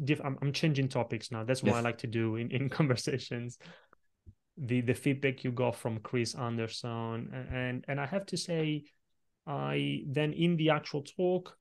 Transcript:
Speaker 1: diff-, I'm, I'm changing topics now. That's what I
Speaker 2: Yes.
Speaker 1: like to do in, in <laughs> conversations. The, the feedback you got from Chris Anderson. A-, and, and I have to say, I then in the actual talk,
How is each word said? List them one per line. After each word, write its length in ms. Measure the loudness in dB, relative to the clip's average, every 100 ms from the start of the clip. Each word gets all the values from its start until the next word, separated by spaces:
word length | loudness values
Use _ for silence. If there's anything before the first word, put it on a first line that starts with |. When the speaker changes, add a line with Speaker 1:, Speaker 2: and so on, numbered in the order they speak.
Speaker 1:
diff-, 180 | 0 2
I'm, 140 | 0 -2
I'm 100 | -2
changing 380 | 2 2 4 2
topics 420 | 0 0 -2 -4
now. 140 | -4 0
That's 180 | 2
what 100 | 4
I 40 | 4
Speaker 2:
Yes. 60 | 2
Speaker 1:
like 120 | -2
to 80 | -2
do 280 | 0 0 0
in, 160 | -2
in 180 | -2 0
<laughs> 100 | 2
conversations. 800 | 4 4 2 -2 -2 -6 -6 -10 -18 -20 _ -20 _ _ -20 -20 _ -10
The, 200 | 0 2
the 120 | 2
feedback 520 | 2 2 2 0 0 -4
you 80 |
got 240 | 0 0 0
from 220 | -4 -4
Chris 360 | -2 0 0 -2
Anderson. 920 | -2 -2 -2 -4 -6 -4 -4 -4 -6
A-, 220 | -8 -6 -4
and, 300 | -2 -4 -4
and 140 | -4
I 40 | -2
have 200 | -4 -4
to 100 | -6
say, 480 | -2 0 0 -2 -6 _ _ _ _ _ -6
I 560 | -4 -2 0 0 -2 -2
then 280 | 0 0
in 240 | 4 4 6
the 120 | 4
actual 300 | 4 2 -6
talk, 540 | -6 0 2 2 -2 -12